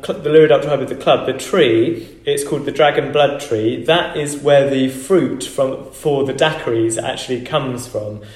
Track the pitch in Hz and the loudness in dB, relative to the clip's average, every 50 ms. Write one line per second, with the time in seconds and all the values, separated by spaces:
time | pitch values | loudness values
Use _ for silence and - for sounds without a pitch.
0 | - - - - 151 147 151 156 156 151 143 131 147 147 143 131 127 - - - | -8 -8 -6 -4 0 4 6 8 8 8 6 4 2 0 -2 -2 -2 -4 -8 -2
1 | - 156 139 - - 135 131 - - - - 185 147 120 113 113 127 165 170 - | 2 2 2 2 2 -2 -4 -6 -4 0 2 2 4 4 4 2 2 0 -2 -4
2 | - - - - - 143 143 143 143 - 156 139 135 143 - - 151 147 143 160 | -8 -14 -20 -8 -4 -2 -2 -2 -2 -2 -4 -4 -4 -4 0 2 2 4 4 2
3 | 139 131 147 147 143 131 - - - - 113 107 110 120 127 - - 160 160 175 | -2 0 2 2 2 2 0 -4 -4 -4 -2 -2 0 -2 -2 0 0 0 0 2
4 | 170 - - 151 147 139 147 143 139 147 143 139 139 139 135 131 131 127 - - | 0 -2 -4 -6 -6 -6 -6 -2 2 4 4 6 4 4 2 0 0 -2 -2 -6
5 | - - 190 170 135 123 - 131 - - - - 135 131 131 - - - - - | -2 0 2 2 2 0 -2 -6 -8 -6 -4 -2 -2 -2 -4 -8 -12 -16 -14 -6
6 | - 151 143 131 139 131 127 - 160 156 156 - - 127 117 113 113 113 113 113 | -2 -2 0 0 0 -2 0 0 0 0 -2 -4 -4 -2 0 0 0 0 -2 -4
7 | - - - - - - 127 117 123 - 156 147 135 127 123 120 - - - 107 | -4 -6 -6 -6 -6 -6 -6 -6 -4 -4 -4 -2 -2 -4 -6 -8 -10 -8 -8 -8
8 | 107 107 107 107 - - - | -8 -8 -10 -12 -14 -18 -20